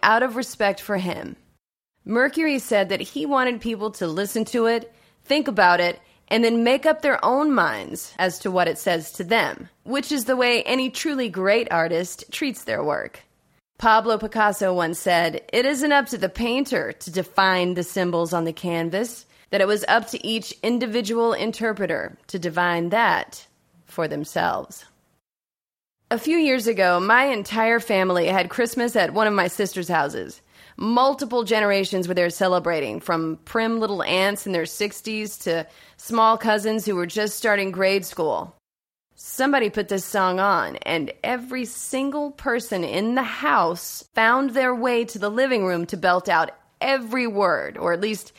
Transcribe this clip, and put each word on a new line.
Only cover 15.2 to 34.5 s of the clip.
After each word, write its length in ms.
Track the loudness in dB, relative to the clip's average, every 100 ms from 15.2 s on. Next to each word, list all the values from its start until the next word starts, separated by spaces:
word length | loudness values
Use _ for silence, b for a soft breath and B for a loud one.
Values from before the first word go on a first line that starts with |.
| 2 -2 -2
"It 140 | 0
isn't 280 | 2 2 4
up 160 | 4 2
to 100 | -2
the 100 | -4
painter 640 | -2 -2 0 0 -2 -2
to 180 | -8 -8
define 640 | -6 -2 2 4 4 2
the 120 | -2
symbols 500 | -4 -2 0 0 0
on 100 | -2
the 80 | -2
canvas, 720 | -4 -4 -2 -2 -2 -4 -8 -20 b b
that 140 | 0
it 40 | 2
was 200 | 2 2
up 200 | 2 0
to 180 | -10 -4
each 260 | -4 -6 -6
individual 680 | -2 0 0 -2 -2 0 0
interpreter 840 | 0 -2 -2 -4 -2 -4 -4 -6 -12 -12
to 120 | -6
divine 520 | -4 0 0 0 0
that 560 | 2 2 2 -2 -14 -20 _ _ _ _
for 200 | -6 -4
themselves." 800 | -4 -4 -2 0 -2 -8 -18 -20 _ _ _ _ _ _ _ _ _ _ _ -6
A 80 | -4
few 180 | 0 2
years 300 | 4 2 0
ago, 340 | 2 4 4
my 240 | 6 4
entire 560 | 4 0 -2 0 2 2
family 460 | 2 2 2 2 2
had 240 | 2 0
Christmas 440 | -2 -2 0 0
at 200 | 2 2
one 120 | 2 2
of 60 |
my 160 | 2 0
sister's 400 | -2 -4 -4 -2
houses. 540 | 0 0 -4 -10 -14 _ B B -6
Multiple 680 | 0 2 2 2 -2 -2
generations 640 | 0 2 2 2 0 -2 -2
were 80 |
there 160 | 0 0
celebrating, 720 | 0 2 2 0 -2 -2 -6
from 380 | -4 -2 -2 -6 -6
prim 340 | -2 -2 -2
little 220 | -2 -2
aunts 440 | -2 0 0 -2
in 60 | -4